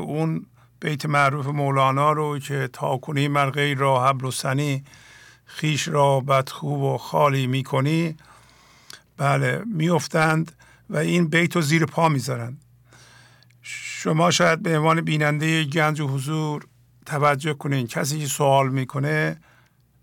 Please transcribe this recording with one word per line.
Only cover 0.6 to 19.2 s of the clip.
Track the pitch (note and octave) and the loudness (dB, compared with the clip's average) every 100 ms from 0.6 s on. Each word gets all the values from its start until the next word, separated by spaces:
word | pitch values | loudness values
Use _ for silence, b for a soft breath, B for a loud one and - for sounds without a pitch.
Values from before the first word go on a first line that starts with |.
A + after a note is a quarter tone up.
| b - | b -8
بیت | D#3+ D3 D#3 | -6 -4 0
معروف | C#3+ C#3 D3 C3+ | 2 2 2 -4
مولانا | D3 C#3 C#3 C3 C3+ D3 | -2 0 2 2 4 2
رو | D3+ D3+ C#3+ | 2 -2 -6
که | C#3 C#3 C3 | -6 -6 -6
"تا | - C#3+ C3 | -6 -4 -4
کنی | - C#3+ C#3+ | -4 -2 0
مر | C#3+ C#3 | 2 0
غیر | C#3+ C#3+ C3+ | 0 -2 0
را | C#3 C3 C3 | 2 2 2
حبل | C3 | 0
و | C3 | -2
سنی، | - C#3+ C3+ D3 C3+ C#3 B B B B B - | -4 -2 -2 -2 -4 -8 B B B B B -20
خویش | - D#3 D3 - | -4 -2 -2 -2
را | D3 C#3 C#3 | 2 2 2
بدخو | C3 C3+ C3+ - D3 C#3+ C#3 | 2 0 0 -6 -6 -2 -2
و | B2+ | -4
خالی | - D#3 D3 C3+ B2+ | -2 2 2 2 0
می‌کنی"، | C3 C3 C#3 C#3 D#3+ E3 D#3 B B B B B B B B _ - | -2 -2 -2 0 0 -2 -6 B B B B B B B B _ -2
بله، | C#3 C#3 C3 C3+ A3 | 0 2 0 -2 -4
می‌افتند | E3+ D#3+ E3 - D#3+ D#3 D#3+ D#3+ b b b - | -2 0 0 0 2 2 2 -2 b b b -8
و | E3 | -4
این | E3 F3 E3 | 0 2 2
بیت | E3 E3+ F3 | 2 2 0
رو | |
زیر | C#3+ D#3+ D#3+ | 2 2 2
پا | - E3 | 2 2
می‌ذارن. | C#3 B2+ B2 A#2 C#3 _ _ b b b b b b b _ | 2 -2 -6 -8 -12 _ _ b b b b b b b _
شما | - - - - F#3 D#3+ F3 | -16 -14 -12 -6 0 2 4
شاید | D3 E3+ E3 | 4 4 4
به | E3+ D#3 | 2 2
عنوان | D#3+ E3 | 4 2
بینندهٔ | D#3+ D3+ D3+ D3 D#3+ D#3+ | 2 2 2 0 0 0
گنج | D3+ E3 D3+ D3+ | 0 2 2 0
و | C#3+ | -2
حضور | C3+ C3+ D#3 D#3 D3 - _ _ _ - | -4 -4 -4 -4 -6 -10 _ _ _ -8
توجه | D3 D3 C#3 D#3 | 2 2 2 -2
کنین، | C#3+ C#3+ C#3 A#2 | -4 -2 -2 -2
کسی | D#3+ C3+ D3+ | -4 -4 -4
که | D3 | -4
سوال | - C#3 C3+ C3 | 0 4 4 2
می‌کنه | C3+ B2+ C#3 C#3+ D#3 | -2 -4 -4 -2 -2